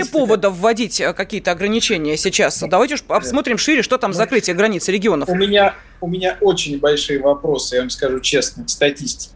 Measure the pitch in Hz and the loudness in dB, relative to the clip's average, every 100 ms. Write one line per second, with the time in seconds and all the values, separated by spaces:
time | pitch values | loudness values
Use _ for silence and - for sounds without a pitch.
0 | - 311 233 214 196 175 220 226 208 - | 0 0 2 2 0 2 0 2 -2 -2
1 | 165 175 190 202 185 170 202 226 233 180 | -2 -4 -6 -4 -2 -2 0 0 0 0
2 | 151 156 196 196 156 - 156 185 269 294 | -2 -2 0 2 2 0 2 2 2 -2
3 | - 165 254 262 277 214 294 294 - 254 | -2 -2 0 -2 0 0 2 2 2 0
4 | 202 180 226 233 - 175 220 185 - 196 | 0 0 0 0 0 2 2 0 -2 0
5 | 208 156 147 180 202 202 196 - - - | 2 0 0 0 2 4 2 0 -18 -10
6 | 170 185 185 - 196 170 151 139 147 147 | -6 -2 -2 2 2 2 -2 0 0 0
7 | - 139 139 139 165 135 - 127 127 - | 0 0 0 0 0 -2 -2 -2 -2 -2
8 | 135 131 - 139 - - 117 - 147 143 | -2 -2 0 0 -2 -6 -6 0 0 -2
9 | 131 - - | -8 -10 -12